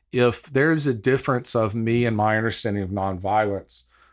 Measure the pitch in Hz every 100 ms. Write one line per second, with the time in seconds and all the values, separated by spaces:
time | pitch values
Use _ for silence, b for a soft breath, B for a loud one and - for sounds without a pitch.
0 | _ 123 123 117 - 135 147 160 143 117
1 | 127 131 - 127 123 120 110 110 113 120
2 | 120 107 107 110 113 - 113 101 95 98
3 | 95 92 95 107 107 98 - - - b
4 | b